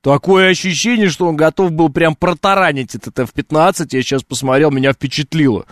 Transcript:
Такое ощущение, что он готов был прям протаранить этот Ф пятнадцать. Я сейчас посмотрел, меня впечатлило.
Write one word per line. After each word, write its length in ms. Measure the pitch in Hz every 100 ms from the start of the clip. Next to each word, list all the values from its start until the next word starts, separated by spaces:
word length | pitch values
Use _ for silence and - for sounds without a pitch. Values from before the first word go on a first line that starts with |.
Такое 480 | 135 143 185 190 185
ощущение, 580 | 180 185 151 226 240 196
что 180 | - 175
он 100 | 151
готов 360 | 160 175 185
был 160 | 156 160
прям 260 | 160 165
протаранить 800 | 143 180 180 196 196 175 139 117
этот 240 | 113 - -
Ф 140 | 123
пятнадцать. 640 | - - 156 165 156 143
Я 80 | 131
сейчас 200 | 123 135
посмотрел, 480 | - 127 135 135 151
меня 220 | 135 135
впечатлило. 720 | 131 135 - 143 160 139 101 -